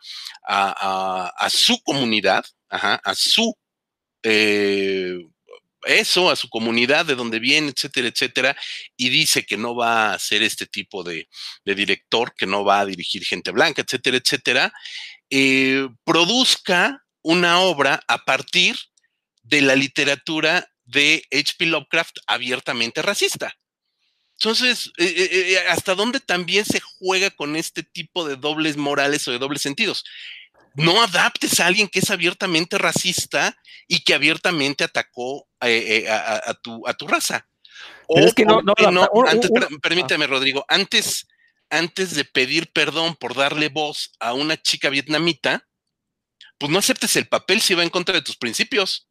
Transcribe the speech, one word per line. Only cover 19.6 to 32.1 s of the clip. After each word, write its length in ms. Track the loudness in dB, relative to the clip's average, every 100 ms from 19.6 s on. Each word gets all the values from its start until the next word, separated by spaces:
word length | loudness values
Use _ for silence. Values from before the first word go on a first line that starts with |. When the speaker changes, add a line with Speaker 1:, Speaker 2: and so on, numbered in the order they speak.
Speaker 1:
la 160 | 4 4
literatura 920 | 2 0 0 0 -4 -2 0 0 -2 _ -4
de 360 | 2 4 4 0
H 220 | -2 -2 -2
P 80 | -2
Lovecraft 520 | -2 -2 -4 -4 -8 -4
abiertamente 720 | -2 -2 -4 -4 -4 -4 -2
racista. 540 | -4 -2 -2 -4 -10 -12 _ _ _ _ _ _ _ -4
Entonces, 540 | -2 0 0 0 -4 -2
eh, 60 |
eh, 240 | 0 2 0
eh, 260 | 2 2 2 2
¿hasta 280 | 0 0 0
dónde 240 | 0 -2
también 440 | -2 -2 0 0
se 140 | 0 -2
juega 500 | -4 -8 -2 0 0
con 260 | -2 -6 -4
este 260 | -6 -10
tipo 420 | -14 -14 -12 -8
de 120 | -6 -4
dobles 400 | -4 -2 -2 -2
morales 500 | -2 0 0 0 -2
o 60 |
de 80 | -4
dobles 220 | -4 -4
sentidos? 420 | -6 -2 -4 -4 -10 -18 -18 -20 -20 _ _ 0
No 260 | 2 4
adaptes 560 | 2 2 0 0 0 2
a 80 | 2
alguien 220 | 2 0
que 100 | 0
es 120 | -2